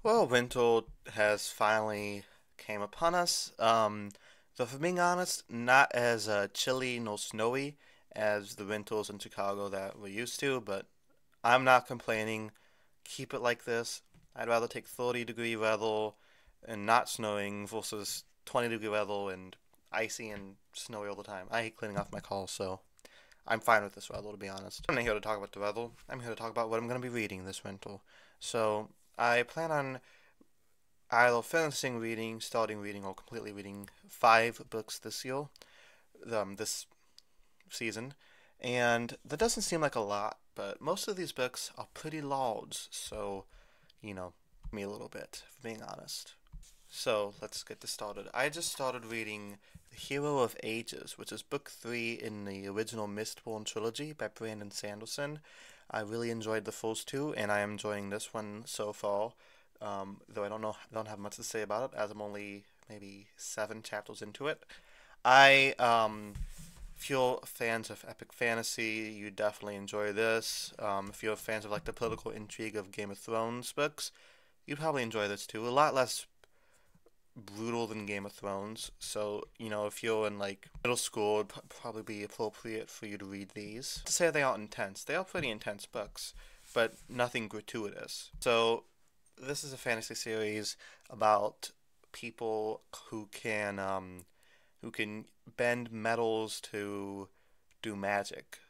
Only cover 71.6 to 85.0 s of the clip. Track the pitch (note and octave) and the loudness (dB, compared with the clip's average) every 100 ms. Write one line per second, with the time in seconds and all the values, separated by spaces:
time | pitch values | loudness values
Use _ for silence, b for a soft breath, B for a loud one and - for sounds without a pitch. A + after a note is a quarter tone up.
71.6 | G#2 G#2 - - A2+ A2 A2+ A2 G#2+ - | -4 -4 -4 -4 -4 -4 -6 -10 -12 -8
72.6 | A2 G#2+ F#2+ G2+ G2+ G2 - A2+ A2+ A#2+ | -6 -6 -8 -8 -8 -8 -4 -2 0 -4
73.6 | A#2 - D3+ - - b b b b b | -6 -2 -2 -2 -10 b b b b b
74.6 | - C#3+ D#3+ C#3+ A2+ A2 G2+ G2+ - A2 | -10 -2 0 0 0 0 0 -2 -6 -4
75.6 | A#2 B2+ D3+ C3 B2 - - _ - b | 2 6 6 6 2 0 -8 _ -20 b
76.6 | b b b b - _ _ B2 G2 G2+ | b b b b -20 _ _ -20 -14 -6
77.6 | A2+ A#2 A2+ A2 G#2 G2+ G2 - G2+ G2 | -2 -2 -2 -4 -4 -4 -6 -8 -6 -4
78.6 | G2+ A2 - - - G#2+ G#2+ G#2 - - | -6 -8 -10 -10 -8 -4 -2 -4 -8 -10
79.6 | A2+ G#2 G#2 - A#2 A2 G#2+ G#2 G2+ G2 | -6 -2 -2 -2 0 2 2 0 -6 -6
80.6 | - - B2 A#2+ - - G#2 G#2+ G2+ - | -14 -4 -2 0 -2 0 4 4 2 -8
81.6 | - - A#2+ A2 G#2+ G#2 G#2 - A2+ - | -16 -14 -10 -10 -8 -8 -10 -4 -4 -4
82.6 | A#2 A2 G#2+ - G#2+ G2+ G2 G2 G2 A2 | -8 -8 -8 -12 -10 -10 -8 -10 -10 -10
83.6 | G#2 A2 C3+ - - - E3+ D3+ C3+ G#2+ | -10 -10 -8 -8 -2 2 4 4 2 0
84.6 | G#2+ - G2+ G2 | -6 -6 -6 -6